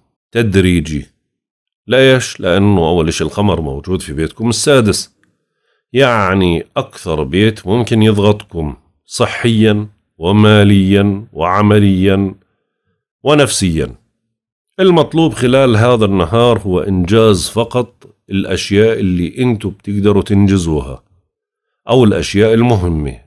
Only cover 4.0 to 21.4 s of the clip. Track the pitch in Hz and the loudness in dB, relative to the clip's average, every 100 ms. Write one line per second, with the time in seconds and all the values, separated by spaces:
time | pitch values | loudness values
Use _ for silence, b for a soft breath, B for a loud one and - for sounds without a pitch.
4 | - 71 80 - 113 110 156 139 107 92 | -6 -8 -8 -6 -6 -4 0 2 2 -2
5 | - _ _ _ _ _ _ _ _ 123 | -6 _ _ _ _ _ _ _ _ 0
6 | 131 113 95 98 90 82 - - 127 - | 0 2 0 0 0 -2 -6 -10 -10 -10
7 | 90 78 69 87 110 104 87 117 113 113 | -8 -6 -2 0 0 -2 -4 -4 0 2
8 | 110 104 101 104 - 87 76 69 _ _ | 2 2 0 0 -6 -10 -8 -10 _ _
9 | _ - 120 - 123 110 107 104 107 _ | _ -6 -4 -2 -2 2 2 0 -6 _
10 | _ - 82 104 107 107 101 101 95 98 | _ -8 0 4 4 6 4 4 2 2
11 | 101 98 117 76 85 95 104 107 101 92 | 0 -4 -10 -6 -2 0 2 2 2 2
12 | 98 98 98 95 _ _ _ _ _ _ | 2 0 -2 -8 _ _ _ _ _ _
13 | _ _ 127 151 135 - 95 80 62 60 | _ _ 0 2 2 0 -2 -2 -4 -10
14 | _ _ _ _ _ _ _ - 190 170 | _ _ _ _ _ _ _ 0 2 2
15 | 120 160 160 - 123 131 131 107 120 120 | 2 0 -2 0 0 2 2 2 2 2
16 | 104 98 82 117 120 110 107 90 101 92 | 0 0 0 0 2 0 -2 -4 -2 -2
17 | 87 113 113 95 - 113 - 123 120 _ | 0 2 4 2 -2 -6 -4 -4 -6 _
18 | - _ - 98 - - - 101 113 110 | -20 _ -10 -8 -6 -6 -2 2 2 0
19 | 98 90 87 - 123 110 98 101 - 101 | -2 -2 -4 -4 -2 -2 -6 -12 -8 -2
20 | 101 101 - 101 101 98 85 76 67 64 | 0 2 2 2 2 2 0 -4 -6 -14
21 | _ _ _ _ | _ _ _ _